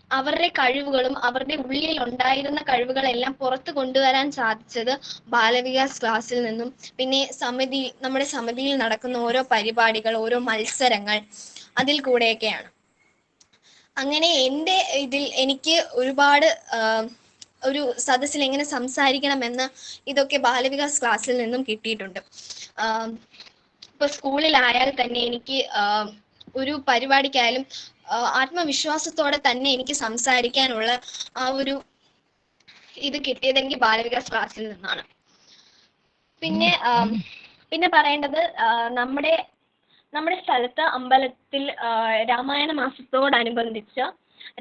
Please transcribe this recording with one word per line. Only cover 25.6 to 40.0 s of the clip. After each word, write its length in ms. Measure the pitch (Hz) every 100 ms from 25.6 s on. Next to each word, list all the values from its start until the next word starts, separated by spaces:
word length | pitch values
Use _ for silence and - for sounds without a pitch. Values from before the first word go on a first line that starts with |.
| -
ആ, 440 | 214 202 214 208 208 _ _ - 262
ഒരു 280 | 269 294 277
പരിപാടിക്കായാലും, 800 | 240 269 277 269 269 233 254 269 - - _ -
ആ, 60 | 220
ആത്മവിശ്വാസത്തോടെ 1200 | 240 254 262 349 320 262 311 302 330 320 285 285 269
തന്നെ 200 | 247 277
എനിക്ക് 220 | 254 254
സംസാരിക്കാനുള്ള 1080 | 285 226 233 269 254 240 269 262 226 220 247 - - - -
ആ 120 | 254
ഒരു 340 | 269 269 277 - _ _ _ _ _ _ _ - - - -
ഇത് 280 | 277 285
കിട്ടിയത് 340 | 277 247 262 269
എനിക്ക് 180 | 269 285
ബാലവികാസ് 540 | 226 220 233 240 -
ക്ലാസ്സിൽ 420 | 226 208 214 220
നിന്നാണ്. 300 | 185 190 - - _ _ _ _ - _ _ _ _ _ _ _ _
പിന്നെ, 380 | 320 311 339 381
ആ, 220 | 240 240 214 220 - - - _ _
പിന്നെ 200 | 320 359
പറയേണ്ടത്, 580 | 330 294 294 285 302 339 -
ആ, 300 | 226 233 233
നമ്മുടെ, 580 | 247 247 277 302 330 - _ _ _ _ _